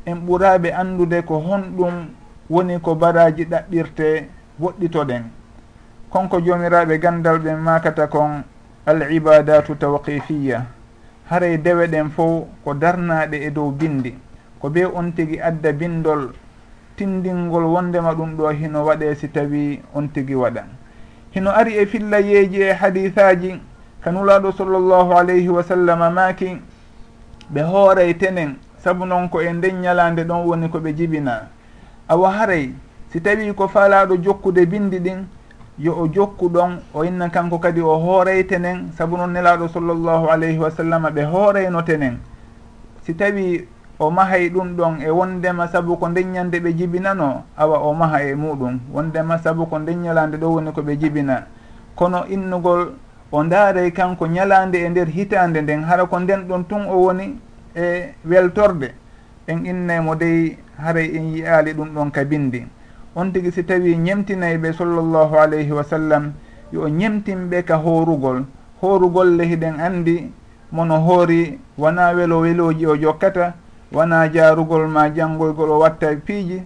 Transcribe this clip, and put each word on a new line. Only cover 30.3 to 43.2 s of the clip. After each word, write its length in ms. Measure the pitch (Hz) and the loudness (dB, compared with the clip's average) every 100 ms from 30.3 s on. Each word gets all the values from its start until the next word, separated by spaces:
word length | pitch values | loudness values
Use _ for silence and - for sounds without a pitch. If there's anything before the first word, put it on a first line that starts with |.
| 170 175 | -2 -2
woni 220 | 165 165 | -2 -2
ko 100 | 165 | -4
ɓe 160 | 160 156 | -6 -4
jibina. 540 | 170 156 139 113 110 - - - - - - | -2 -2 -4 -6 -10 -20 -20 -20 -20 -14 -2
Awa 240 | 165 190 | 2 2
haray 400 | 202 220 170 131 131 - - - | 2 0 0 -2 -10 -18 -20 -10
si 100 | 170 | -4
tawi 320 | 185 214 214 | 0 0 -2
ko 140 | 196 196 | -2 0
faalaɗo 500 | 208 202 196 190 185 | 4 6 6 4 2
jokkude 480 | 185 196 190 180 175 | 0 0 2 4 2
bindi 340 | 208 196 185 | 2 -2 -2
ɗin, 280 | 175 185 190 - - - - - | -4 -6 -12 -18 -20 -20 -20 -6
yo 160 | 156 | -4
o 140 | 160 160 | -2 -2
jokku 420 | 185 202 - 180 | 0 0 0 0
ɗon, 320 | 170 175 175 - | 2 0 -2 -10
o 100 | 151 | -6
inna 260 | 170 180 175 | -4 -2 -2
kanko 300 | 180 170 165 | -2 -2 -2
kadi 220 | 175 170 | -2 0
o 140 | 160 160 | 2 2
hooray 460 | 170 190 185 190 | 2 2 4 2
tenen, 480 | 185 185 175 180 180 160 | 0 -2 -2 -6 -8 -6
sabu 200 | 165 175 | -4 -2
non 140 | 175 | -4
nelaɗo 360 | 175 175 170 170 | 0 2 2 0
sallallahu 600 | 170 170 170 165 165 160 | -4 -4 -2 0 2 2
alayhi 280 | 160 160 160 | 2 0 0
wa 140 | 160 | -2
sallam 320 | 160 165 165 160 | -2 -2 0 0
ɓe 100 | 151 | -2
hoorayno 580 | 147 180 208 202 185 175 | -2 2 2 2 0 -2
tenen. 340 | 165 156 135 120 - - - - - - - - | -2 0 -2 -6 -14 -20 -20 -20 -20 -20 -20 -18
Si 100 | - | -10
tawi 540 | 165 | -2